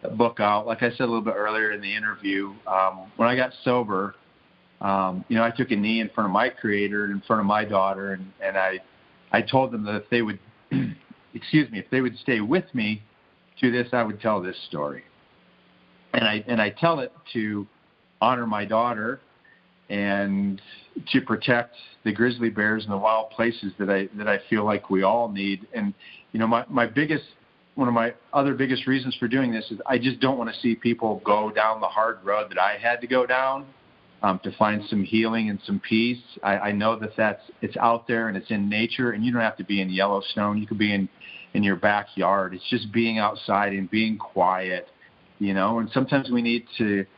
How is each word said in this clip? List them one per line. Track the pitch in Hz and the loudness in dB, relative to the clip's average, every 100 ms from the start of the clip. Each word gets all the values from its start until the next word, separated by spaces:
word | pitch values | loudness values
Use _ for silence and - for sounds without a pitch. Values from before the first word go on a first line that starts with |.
| - 107 | -8 0
book | 117 - | 0 4
out. | 104 104 113 | 2 2 0
Like | 113 | 0
I | 123 | -2
said | 117 | 0
a | 127 | -2
little | 117 | 0
bit | 110 101 | -2 -2
earlier | 107 110 107 | 0 0 0
in | 104 | -2
the | 98 107 | -4 -4
interview, | 107 101 101 98 98 101 - | -4 -4 -2 -2 -2 -8 -2
um, | 95 95 92 - - | 2 2 0 -16 0
when | 117 | 2
I | 127 | 2
got | 113 - | -2 -2
sober, | - 123 110 95 98 - _ _ _ _ _ _ | 0 0 0 -2 -4 -8 _ _ _ _ _ _
um, | 98 98 95 92 - | -2 0 0 -2 -2
you | 113 | 2
know, | |
I | 113 | 2
took | 113 - | 0 0
a | 107 | 0
knee | 104 113 | 2 0
in | 107 | -2
front | - 107 | -2 0
of | |
my | 95 123 | 2 0
creator | - 113 101 101 104 104 | -2 -2 0 0 -2 -4
and | |
in | 101 | -6
front | - 110 | 0 2
of | 101 | 4
my | 104 107 | 2 2
daughter, | 101 95 95 98 | 0 0 -2 -6
and, | 95 95 - | -6 -10 -6
and | 98 98 | -2 0
I, | 95 95 - _ _ _ _ | 0 -2 -12 _ _ _ _
I | 101 | 0
told | 98 131 127 | 2 2 2
them | 113 104 | -2 -4
that | 104 | -6
if | - | 0
they | 120 | 0
would, | 110 101 - _ _ | 0 -4 -12 _ _
<clears throat> | 131 120 - _ - _ | -2 -2 -6 _ -20 _
excuse | 117 - 160 131 | -14 0 2 2
me, | 107 | -4
if | - | -2
they | 127 | 0
would | 123 120 | 0 -4
stay | - 120 | -2 0
with | 104 175 180 127 | 2 0 0 -2
me | 107 107 - _ _ _ _ - | -2 -4 -8 _ _ _ _ 0
through | 127 | 2
this, | 120 120 | 2 0
I | 127 | 0
would | 110 101 | 0 -2
tell | 113 104 | 0 0
this | 90 90 - | -2 -10 -10
story. | 76 73 67 - _ _ _ _ _ _ _ _ _ _ | -6 -6 -8 -16 _ _ _ _ _ _ _ _ _ _
And | 123 | 0
I, | 113 107 107 | 0 -2 -2
and | 117 | 0
I | 104 | 0
tell | 101 165 147 | 2 2 2
it | 127 - - | -4 -10 -8
to | 123 107 104 101 _ _ _ _ _ | -4 -2 -4 -6 _ _ _ _ _
honor | 113 127 113 | 2 2 0
my | 107 | -2
daughter | 101 110 120 107 110 139 _ _ _ _ _ _ _ | 0 0 2 -2 -4 -6 _ _ _ _ _ _ _
and | 101 101 98 101 98 101 98 - - - - - | -4 0 0 0 0 -2 -4 -10 -20 -14 -12 0
to | 131 | 0
protect | - 110 - 120 120 - - - | 2 -2 2 0 0 -10 -20 -6
the | 113 | -4
grizzly | 104 123 120 117 | 2 2 2 -2
bears | 107 107 110 | 2 0 0
and | 104 | -2
the | 101 | 0
wild | 107 110 110 | 2 2 0
places | - 117 117 98 90 | -2 -2 -2 -8 -4
that | 101 | 0
I, | 98 98 104 | 0 0 -4
that | 107 | 0
I | 101 - | 0 0
feel | 110 107 | 0 2
like | 104 - | 0 0
we | 95 | 2
all | 95 117 117 | 4 2 0
need. | 98 98 98 101 | -2 -4 -4 -6
And, | 117 104 - - - _ | -6 -6 -6 -16 -20 _
you | 110 | -2
know, | 113 | 2
my, | 117 123 | 2 0
my | 135 117 | 0 0
biggest, | 110 156 151 - - _ _ _ - | 0 0 -2 -4 -20 _ _ _ -2
one | 127 | 2
of | |
my | 117 117 120 _ | 2 0 -4 _
other | 143 139 | 0 2
biggest | 123 135 127 - | 0 0 0 0
reasons | 135 127 - | 0 -2 -4
for | 120 | 0
doing | 131 127 | 2 0
this | 110 110 | -2 -6
is | 107 - | -10 -2
I | 127 | 0
just | 127 117 | 0 0
don't | 131 135 | 0 0
wanna | 113 - | -4 -2
see | 123 113 | -2 0
people | 120 117 113 101 104 | 0 0 0 -2 2
go | 104 107 | 2 2
down | 107 110 110 | 2 2 2
the | 95 | -2
hard | 107 113 113 | 0 0 -2
road | 95 104 104 | -2 -2 0
that | 95 | 0
I | 95 104 | 2 2
had | 117 120 | -2 -2
to | 120 | 0
go | 127 123 | 2 2
down, | 127 131 135 - - _ _ _ - | 2 0 -2 -8 -20 _ _ _ -2
um, | 104 95 98 | 0 0 -4
to | |
find | - 107 104 104 | 0 0 2 -2
some | 107 | -2
healing | 92 110 113 113 110 | 2 2 2 0 -2
and | 101 - | -4 -4
some | 101 | -4
peace. | - 113 117 123 - - | 0 2 2 -2 -10 -6
I, | 98 101 | -2 0
I | 104 | 0
know | 104 107 113 | 0 0 0
that | 110 - | -4 0
that's, | 107 101 - - | 0 0 -12 -8
it's | - - | -8 0
out | 120 117 - | 2 2 0
there | 117 113 | -2 0
and | 98 | -4
it's | - | -4
in | 110 101 | -2 0
nature, | 107 113 - 123 | 0 0 0 0
and | 104 120 | 0 0
you | |
don't | 120 | 2
have | 110 - | 0 -2
to | 92 | -2
be | 101 | -2
in | 95 | 0
Yellowstone. | 92 101 101 98 - 104 104 | 0 2 0 -2 -2 0 -2
You | 104 | -4
could | 104 | 0
be | 107 | 0
in, | 101 95 _ - - - | 2 -2 _ -20 -20 -6
in | - | 0
your | 101 90 | 2 2
backyard. | 104 104 202 - 92 98 92 | 2 2 -2 -2 2 2 0
It's | 90 - | -6 -4
just | 123 107 | -4 -2
being | 110 113 110 | 0 0 2
outside | 104 98 - 101 101 | 0 -2 -2 0 0
and | 98 95 | -2 -2
being | 107 110 104 | 0 0 -2
quiet, | - - 90 92 92 90 87 _ - _ _ _ | -4 0 2 2 -2 -6 -8 _ -20 _ _ _
you | 101 | 0
know, | 95 98 117 | 2 2 0
and | 110 | 0
sometimes | 135 131 139 131 | -2 0 0 0
we | 120 | 0
need | 117 117 117 - | 0 -2 -4 -2
to | 110 101 95 | 0 0 -2